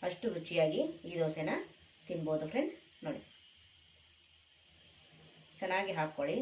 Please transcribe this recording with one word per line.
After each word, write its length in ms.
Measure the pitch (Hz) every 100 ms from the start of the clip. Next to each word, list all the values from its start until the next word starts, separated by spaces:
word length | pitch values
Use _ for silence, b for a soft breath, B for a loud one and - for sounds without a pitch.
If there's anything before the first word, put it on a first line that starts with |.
| 180
ಅಷ್ಟು 260 | 180 233 170
ರುಚಿಯಾಗಿ 440 | 160 170 156 185 320 - -
ಈ 20 | 175
ದೋಸೆನ 320 | 156 165 160 285 - - - - -
ತಿನ್ಬೋದು 400 | 170 156 156 156
ಫ್ರೆಂಡ್ಸ್. 220 | 226 302 - - - 160
ನೋಡಿ, 160 | 139 - - - - - - - - - - - - - - - - - - - 160 - - - -
ಚೆನ್ನಾಗಿ 340 | 190 185 196 165
ಹಾಕ್ಕೊಳ್ಳಿ 400 | 156 - 143 196